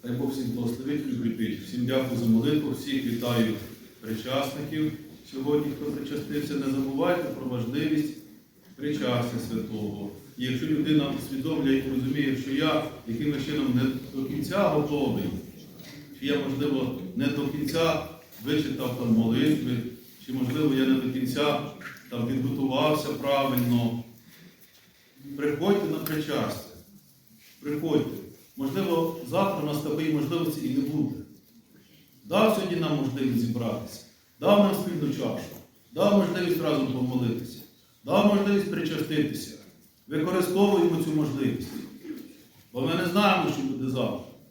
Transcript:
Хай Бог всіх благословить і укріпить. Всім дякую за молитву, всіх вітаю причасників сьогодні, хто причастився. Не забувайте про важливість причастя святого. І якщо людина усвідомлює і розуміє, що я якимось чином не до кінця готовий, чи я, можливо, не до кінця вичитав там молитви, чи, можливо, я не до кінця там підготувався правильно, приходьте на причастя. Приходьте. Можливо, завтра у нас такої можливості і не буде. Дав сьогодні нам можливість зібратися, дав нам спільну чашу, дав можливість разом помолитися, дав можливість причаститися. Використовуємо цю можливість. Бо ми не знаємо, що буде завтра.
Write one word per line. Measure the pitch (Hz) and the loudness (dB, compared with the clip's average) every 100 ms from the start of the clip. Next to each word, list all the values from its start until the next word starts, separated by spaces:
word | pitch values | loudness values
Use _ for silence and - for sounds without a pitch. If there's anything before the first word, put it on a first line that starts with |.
Хай | 120 | -6
Бог | 123 139 | -4 -2
всіх | 135 117 | -2 -4
благословить | 120 113 123 135 147 135 | -2 -2 -4 -4 -4 -2
і | 113 | -2
укріпить. | 113 - 107 98 | -2 -2 -4 -4
Всім | 95 120 120 | -8 -4 0
дякую | 131 127 117 | 0 0 0
за | 113 | 4
молитву, | 113 143 151 135 | 4 4 2 0
всіх | - 139 135 120 | -4 -2 -2 0
вітаю | 117 123 113 107 104 98 - - - | -2 0 2 2 0 -8 -16 -20 -16
причасників | 110 110 127 135 139 151 151 156 156 - - - - | -8 -6 -2 -2 -2 -4 -6 -2 -2 -4 -14 -20 -12
сьогодні, | 135 139 147 143 - | -6 0 2 0 -4
хто | 143 | -6
причастився. | 147 - 143 - 147 147 | -6 -6 -6 -4 -4 -2
Не | 143 135 | -2 -2
забувайте | 135 135 135 175 175 | 0 0 0 2 2
про | 143 - 131 | -2 -6 -6
важливість | 123 113 143 151 151 - - - - _ _ - - | -4 -2 -2 0 0 -2 -6 -16 -20 _ _ -20 -8
причастя | 147 - 127 120 120 117 113 | -4 -2 0 0 0 -4 -4
святого. | 113 107 107 104 101 101 - - - | -4 -4 -4 -6 -6 -10 -12 -18 -8
І | 127 | -4
якщо | 127 156 | -2 0
людина | 147 156 151 139 - | 0 4 4 2 -4
усвідомлює | - 131 156 139 135 135 | -6 -4 -2 0 4 2
і | 131 | 2
розуміє, | 127 127 147 135 131 | 0 0 0 0 0
що | 135 | 0
я | 139 156 151 - - 113 | 0 2 2 -2 -8 -6
якимось | 113 147 135 151 | -2 0 0 -2
чином | 147 127 123 | 0 2 2
не | 127 - - 131 | 2 0 -6 -6
до | 135 | -4
кінця | 147 - 190 180 | -4 -2 2 4
готовий, | 151 143 147 127 95 - - - - - - - - - - | 4 2 0 0 0 -2 -6 -10 -16 -18 -18 -18 -18 -18 -8
чи | 139 | -2
я, | 143 135 | 0 0
можливо, | 135 143 131 127 - - 117 | -2 0 0 -2 -4 -8 -2
не | 143 | 0
до | 147 143 | 0 -2
кінця | 147 - 165 165 - - - - - 113 | -2 -2 2 2 2 -4 -14 -20 -10 -2
вичитав | 151 135 127 123 123 | 0 0 -2 -4 -2
там | 117 | 4
молитви, | 113 113 120 156 151 123 120 117 - - - - | 4 6 4 4 2 0 -2 -4 -10 -20 -20 -8
чи, | |
можливо, | 131 123 151 151 131 | -4 -2 2 2 4
я | 131 | 4
не | |
до | 131 123 | 2 2
кінця | 127 123 143 147 - - - - - - | -2 -2 0 0 0 -4 -12 -16 -16 -10
там | 123 117 | -4 -2
підготувався | 135 127 - 135 131 151 151 - | 0 0 0 0 2 4 2 0
правильно, | 120 135 139 135 123 120 120 120 113 - - - - - - - - _ _ _ 135 139 143 | -4 2 2 4 2 4 4 2 -2 -8 -18 -20 -20 -20 -20 -20 -20 _ _ _ _ -14 -2
приходьте | 151 147 185 202 160 | -2 2 4 2 2
на | 156 | -2
причастя. | 151 151 147 131 104 - - - - - _ _ _ - - - | -4 -4 -2 -2 -2 -6 -12 -18 -20 -20 _ _ _ -20 -20 -12
Приходьте. | 147 151 160 147 - - - - - - | -6 -4 2 2 0 -6 -12 -18 -20 -6
Можливо, | 135 190 190 165 165 165 123 | -4 -2 2 2 0 -4 -4
завтра | 170 196 156 | 0 0 0
у | 147 | -2
нас | 147 | -2
такої | 156 156 156 | -2 -2 0
можливості | 151 135 170 156 - 127 | 0 0 0 -2 -2 -2
і | |
не | 139 | 0
буде. | 131 151 - - - - _ - _ - _ - _ _ | 0 0 -2 -4 -12 -20 _ -20 _ -20 _ -20 _ _
Дав | - 185 220 190 | -2 4 6 4
сьогодні | - 170 | 0 0
нам | 156 143 | 0 0
можливість | 131 131 131 117 | 0 0 0 2
зібратися, | 117 117 113 104 - - - _ _ _ | 0 0 -2 -4 -6 -14 -20 _ _ _
дав | 170 208 | 6 8
нам | 196 170 | 6 4
спільну | 185 160 139 | -2 -2 -2
чашу, | 123 120 104 - - - _ _ | -2 -2 -4 -8 -14 -20 _ _
дав | 151 202 202 | 2 6 6
можливість | 170 175 175 151 | 4 0 0 2
разом | 151 139 131 | 2 2 0
помолитися, | 127 123 127 117 - - - - _ _ _ | 0 0 2 2 0 -6 -12 -18 _ _ _
дав | 135 190 208 202 | 2 6 6 6
можливість | 196 202 - | 4 2 2
причаститися. | 165 160 156 151 151 - - - - - - _ _ - | -2 -2 -2 0 0 0 -2 -10 -14 -20 -20 _ _ -6
Використовуємо | 156 160 185 175 185 202 196 170 165 | -2 0 2 2 4 6 6 4 2
цю | 160 | 0
можливість. | 156 147 135 135 - - - - - - - - - - - - | 0 0 0 -2 -2 -6 -10 -12 -16 -14 -14 -14 -20 -20 -20 -12
Бо | 123 | -4
ми | 135 175 | -2 0
не | 175 | 2
знаємо, | 185 208 185 156 | 4 4 4 2
що | 139 | -2
буде | 131 123 131 | -4 -2 -2
завтра. | 127 110 104 - - - | 0 -2 -4 -10 -20 -20